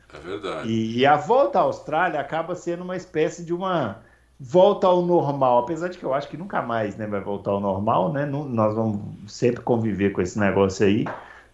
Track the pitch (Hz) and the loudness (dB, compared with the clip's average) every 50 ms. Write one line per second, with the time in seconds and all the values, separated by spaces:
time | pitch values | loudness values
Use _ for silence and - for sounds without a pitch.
0 | _ _ - - - 85 - - - 95 - - - 113 113 110 110 110 117 120 | _ _ -20 -16 -12 -10 -10 -8 -6 -8 -8 -6 -4 -2 -2 -2 -2 -2 0 2
1 | 131 139 151 143 139 170 233 262 277 - - - 156 135 113 - - - 147 156 | 4 4 4 4 4 2 4 4 4 2 2 2 0 0 -2 -6 -8 -4 -2 0
2 | 180 180 156 147 135 - 156 160 165 165 180 175 - 175 170 175 180 180 185 185 | 0 0 -2 -4 -6 -4 -4 -4 -4 -4 -8 -8 -6 -8 -8 -6 -6 -8 -8 -8
3 | 185 - - 160 160 170 165 - 170 160 175 175 190 185 180 165 131 104 98 - | -10 -6 -2 -2 -2 -2 -2 -6 -8 -6 -6 -4 -2 -2 -2 0 -2 -2 -6 -10
4 | - - _ _ _ _ _ - 139 117 123 180 185 202 202 190 202 185 180 180 | -16 -20 _ _ _ _ _ -18 -4 2 6 6 8 6 6 4 4 4 4 4
5 | 175 175 175 170 135 143 139 139 131 127 123 120 120 - 165 156 170 180 180 - | 4 4 4 2 2 2 0 2 4 4 4 4 2 0 -2 -4 -6 -8 -8 -6
6 | - 139 131 147 - - - 147 185 202 - 190 127 120 117 113 110 101 95 107 | -4 -2 -2 -2 -4 -6 -10 -12 -10 -6 -4 -4 -2 -2 -2 -2 -2 -2 -4 -6
7 | 107 104 101 101 92 98 101 95 95 107 101 101 101 101 95 95 104 113 123 165 | -6 -6 -6 -6 -4 -6 -6 -6 -2 -2 -2 0 0 -2 -2 -2 0 0 0 2
8 | 185 175 151 135 147 139 139 143 151 135 123 113 107 107 104 110 113 110 104 101 | 0 0 -2 -2 -4 -4 -4 -6 -6 -4 0 2 2 2 2 0 -2 -2 -2 -4
9 | - - - - - 107 - - 135 123 120 - - - 123 117 110 110 98 90 | -6 -10 -14 -14 -16 -16 -6 0 0 0 0 0 0 0 0 2 0 0 0 2
10 | 101 98 98 - 92 90 - 110 104 98 95 98 98 95 95 - 110 101 104 120 | 0 0 2 0 -2 -2 0 0 2 2 4 4 2 2 2 2 2 4 4 2
11 | 139 - - - - - - - - _ | 0 -4 -6 -10 -14 -20 -20 -20 -20 _